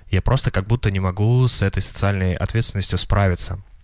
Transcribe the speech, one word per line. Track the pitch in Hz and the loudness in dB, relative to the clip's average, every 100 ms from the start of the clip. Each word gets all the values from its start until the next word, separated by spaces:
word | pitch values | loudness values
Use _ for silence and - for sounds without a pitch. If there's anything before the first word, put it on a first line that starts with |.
| - | -2
Я | 95 | 0
просто | - 131 - | 2 0 0
как | 101 98 | -2 0
будто | 120 104 | 0 0
не | 95 | 0
могу | 92 92 107 123 127 | -2 0 2 4 2
с | - | 2
этой | 98 98 | 0 0
социальной | - - 101 98 92 | -4 -2 0 0 0
ответственностью | - - 113 - 98 - 92 | 0 -2 -2 -2 -4 -4 -2
справиться. | - 104 95 87 - 92 - - | 0 2 2 0 -4 -8 -14 -20